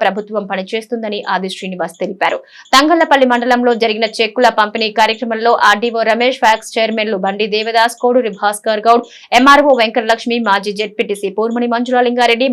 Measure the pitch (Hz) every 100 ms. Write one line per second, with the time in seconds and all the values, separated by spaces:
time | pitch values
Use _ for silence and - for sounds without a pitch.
0 | 202 196 208 214 196 196 190 226 220 233
1 | 220 208 - 190 190 - 190 180 170 -
2 | 185 196 170 - - - - 262 302 330
3 | 311 277 254 240 240 247 247 233 226 214
4 | 220 220 220 233 240 220 208 220 220 208
5 | 220 220 233 220 233 240 208 208 233 226
6 | 226 220 247 269 226 220 - 233 220 220
7 | 214 214 196 202 220 208 220 226 240 233
8 | 247 247 254 196 208 208 226 214 226 240
9 | 247 - - 240 269 285 294 247 226 254
10 | 220 226 240 233 214 196 202 196 214 214
11 | 202 202 196 190 226 233 240 233 247 247
12 | 247 247 240 233 269